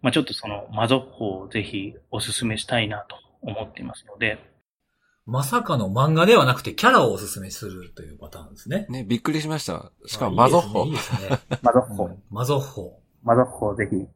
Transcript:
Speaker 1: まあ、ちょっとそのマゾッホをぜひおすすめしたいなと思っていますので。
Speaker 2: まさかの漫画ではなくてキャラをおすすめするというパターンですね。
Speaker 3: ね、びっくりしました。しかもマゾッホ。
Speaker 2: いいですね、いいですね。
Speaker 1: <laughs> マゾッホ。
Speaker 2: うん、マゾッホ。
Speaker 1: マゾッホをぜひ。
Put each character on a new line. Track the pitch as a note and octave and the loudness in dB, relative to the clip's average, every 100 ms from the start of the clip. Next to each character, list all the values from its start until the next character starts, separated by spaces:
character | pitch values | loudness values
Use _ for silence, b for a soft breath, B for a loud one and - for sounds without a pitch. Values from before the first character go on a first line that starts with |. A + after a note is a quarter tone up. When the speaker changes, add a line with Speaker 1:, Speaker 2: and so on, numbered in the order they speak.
Speaker 1:
ま | B2+ | 2
あ、 | |
ち | D#3 | 0
ょ | |
っ | C#3 | -2
と | |
そ | G#2 A2 | -6 -10
の | G#2 G#2 | -10 -8
マ | G#2+ A#2 | -2 2
ゾ | C3 | 2
ッ | |
ホ | B2+ - A2 F#2+ | 0 -8 -6 -6
を | G2 | -6
ぜ | A2 | -6
ひ | G2 G#2 G2 A2+ _ | -6 -8 -10 -14 _
お | A2+ | -8
す | - | -6
す | - A#2 | -4 -4
め | A2 | -6
し | - | -2
た | B2 | -2
い | G#2+ | -2
な | G#2 - | -6 -10
と | - _ _ | -18 _ _
思 | - G#2 | -10 -8
っ | G#2+ | -10
て | - | -12
い | B2+ | -14
ま | - | -14
す | - | -20
の | G2+ | -4
で。 | A2 G#2+ - _ _ _ _ _ _ _ - | -4 -4 -12 _ _ _ _ _ _ _ -6
Speaker 2:
ま | B2+ | -4
さ | C3+ A#3+ | 0 -2
か | A#3+ C#3+ | 0 -2
の | G2 | 0
漫 | G#2+ D3 | 2 4
画 | D#3+ F3+ | 6 8
で | A3+ | 8
は | C3 | 8
な | B2 | 2
く | |
て | - | -4
キ | - A3+ | 2 4
ャ | |
ラ | B3 C3 | 6 4
を | |
お | F#2+ | 0
す | G2+ | -6
す | - | -10
め | F#2+ | -10
す | - G#2 | -10 -12
る | F#2 F2 | -12 -16
と | - | -18
い | D#2+ | -18
う | D#2 | -18
パ | E2 | -18
タ | - | -18
ー | D2+ | -20
ン | |
で | - | -18
す | G2 | -6
ね。 | F#3 G#3 | -6 -4
Speaker 3:
ね、 | B2+ | -8
び | G2+ A#2 | -2 -2
っ | |
く | - | 0
り | D#3 | -2
し | D3+ | -2
ま | D#3 | -4
し | - | -4
た。 | E2 - _ - | -8 -10 _ -14
し | - | -4
か | A#2+ | -2
も | F2+ | 6
マ | B2+ | 6
ゾ | E3 | 6
ッ | |
ホ。 | E3+ G#2 E2 | 2 -2 -2
Speaker 2:
い | |
い | |
で | - | -2
す | - | -4
ね、 | B2 | -4
い | F#2+ | -2
い | |
で | C3 | -4
す | - | -4
ね。 | - | 2
Speaker 1:
<laughs> | |
マ | B2 | 4
ゾ | B2 | 4
ッ | |
ホ。 | A#2 G2+ F2+ | 2 -6 -6
Speaker 2:
う | |
ん、 | F#2 _ | -8 _
マ | G2+ B2+ | -6 -2
ゾ | C#3 | -2
ッ | |
ホ。 | - - F2+ - _ _ | -2 -10 -12 -14 _ _
Speaker 1:
マ | A#2 A#2 | 2 4
ゾ | |
ッ | B2 | 4
ホ | - G#2+ | 0 -4
を | G#2 | -2
ぜ | G2+ | -2
ひ。 | F#2+ G2+ | -2 -6